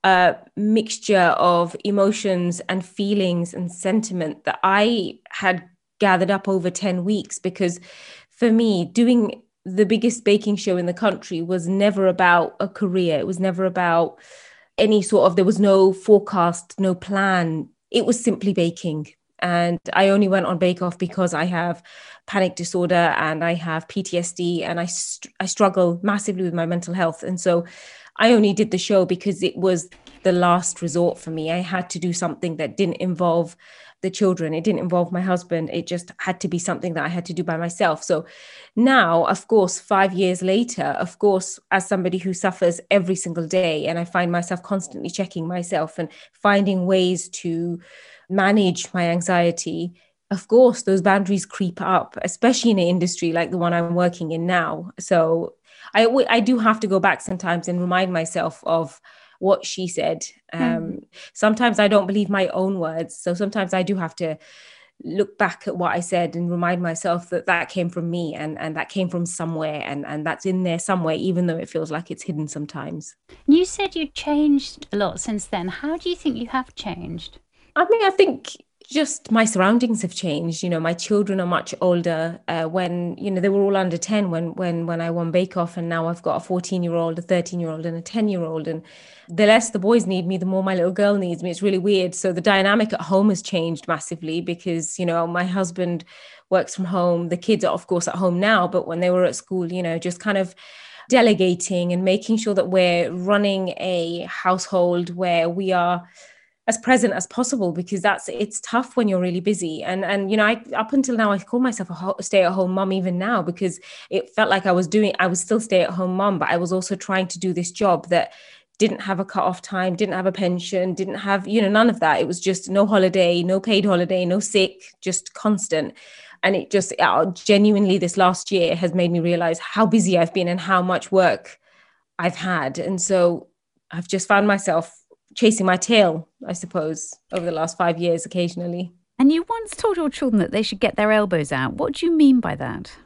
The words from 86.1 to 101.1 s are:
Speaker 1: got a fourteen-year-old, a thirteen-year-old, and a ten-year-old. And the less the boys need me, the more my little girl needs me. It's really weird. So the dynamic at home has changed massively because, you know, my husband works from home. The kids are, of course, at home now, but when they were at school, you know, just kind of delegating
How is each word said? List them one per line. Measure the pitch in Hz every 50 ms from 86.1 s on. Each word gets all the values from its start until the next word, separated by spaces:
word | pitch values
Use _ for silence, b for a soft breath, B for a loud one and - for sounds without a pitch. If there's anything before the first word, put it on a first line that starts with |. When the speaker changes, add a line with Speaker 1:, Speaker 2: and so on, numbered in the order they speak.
| 170 170
Speaker 1:
got | - - -
a | -
fourteen-year-old, | - - 185 180 175 - 190 180 175 170 170 170 165 165 165 170
a |
thirteen-year-old, | 175 - 190 175 170 175 - 175 170 160 156 160 160
and | 170 165
a | 165
ten-year-old. | 170 - - 226 220 214 196 180 170 160 160 160 156
And | 165 160 160 B B B B B B B B B B
the | 175 170 214
less | 208 220 233 226 -
the | - 202
boys | 180 202 233 240 185
need | 180 190 180 180
me, | 175 190
the | 185 175
more | 185 190 190 190
my | 185 190
little | 180 170 185
girl | 185 190 202 202 202
needs | 202 190 175 170 160 170
me. | 180
It's | 170 170
really | 190 208 190 185
weird. | 175 208 208 190 180 175 175
So | - - 190
the | 175 175
dynamic | 170 214 202 190 190 196 202 226 214 220
at | 220 -
home | 170 - 190 190 202 214
has | 196 175
changed | - - - 175 165 165 165 147 -
massively | - 165 156 - - 175 160 170 156 160 170
because, | 175 175 170 170 - 185 170 165 156 - - -
you | 180
know, | 170 170 170 170 170
my | 170 175 180
husband | 185 180 196 190 175 175 185 180 175 175 160 - B B B B B B B B _
works | 190 185 165 - -
from | - 185
home. | 175 185 185 175 180 175 170 170 170
The | 180
kids | 175 - - 220 - 196
are, | -
of | - 175 -
course, | - 185 175 170 -
at | -
home | 175 190 180 175 175
now, | 196 208 220 196 180
but | 175 - 180 - -
when | 165 170
they | 180 180
were | 180 180 180
at | 160 -
school, | - - _ 190 185 175 165
you | 180 185 180
know, | 170 165 170
just | 170 180 175 175
kind | - 214 202
of | 196 190 180 - B B B B B B B B B B
delegating | B